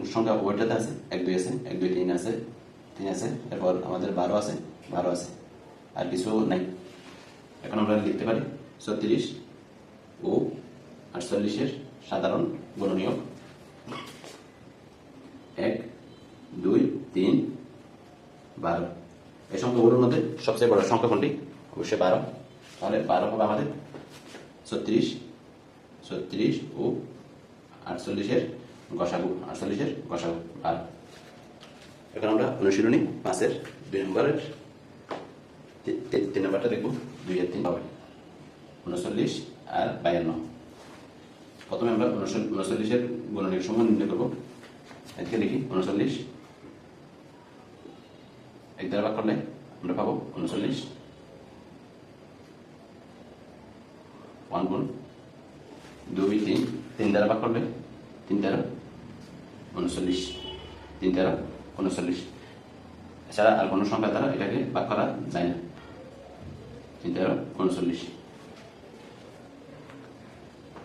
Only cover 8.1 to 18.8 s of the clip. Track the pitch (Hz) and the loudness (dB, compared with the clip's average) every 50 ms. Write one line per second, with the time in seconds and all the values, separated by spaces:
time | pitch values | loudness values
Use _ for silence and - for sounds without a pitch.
8.1 | - - - 113 110 110 - - - - - - - - - - 107 110 107 104 | 0 0 2 2 2 2 0 -2 -6 -10 -14 -18 -20 -10 -6 -4 -2 0 2 4
9.1 | 113 - - - - - - - - - - - - - - - - - - - | 4 4 2 0 -4 -10 -14 -16 -20 -20 -20 -20 -20 -20 -20 -20 -20 -20 -20 -20
10.1 | - - - - 98 - - - - - - - - - - - - - - - | -16 -6 -2 2 2 2 2 0 -2 -6 -12 -14 -18 -20 -20 -20 -20 -20 -18 -12
11.1 | - - - - 101 101 104 104 - 127 127 - - - - - - - - - | -10 -8 -4 -2 0 2 2 2 0 0 0 -2 -2 -6 -10 -14 -16 -18 -8 -4
12.1 | - - - - - - 175 - - - - - - 101 98 98 - 92 - - | -2 0 2 2 2 2 2 0 -2 -4 -10 -12 -6 -2 0 0 2 2 2 0
13.1 | - - - - - - - - - - - - - - - - - - - - | 0 -2 -4 -8 -12 -14 -16 -18 -20 -20 -20 -20 -20 -18 -14 -12 -12 -10 -10 -12
14.1 | - - - - - - - - - - - - - - - - - - - - | -14 -16 -16 -16 -16 -18 -20 -20 -20 -20 -20 -20 -20 -20 -20 -20 -20 -20 -20 -20
15.1 | - - - - - - - - - - - - - - - - - - - - | -20 -20 -20 -18 -18 -20 -20 -12 -6 -2 0 0 0 0 -4 -8 -12 -16 -18 -20
16.1 | - - - - - - - - - - - - - - - - - - - - | -20 -20 -20 -20 -20 -20 -18 -14 -6 0 2 6 6 6 6 6 2 -2 -6 -4
17.1 | - 185 185 - - - - - - - - - - - - - - - - - | 0 2 6 6 6 6 6 2 -2 -8 -12 -16 -20 -20 -20 -20 -20 -20 -20 -20
18.1 | - - - - - - - - - - - 85 85 85 | -20 -20 -20 -20 -20 -20 -20 -18 -10 -4 -2 0 0 0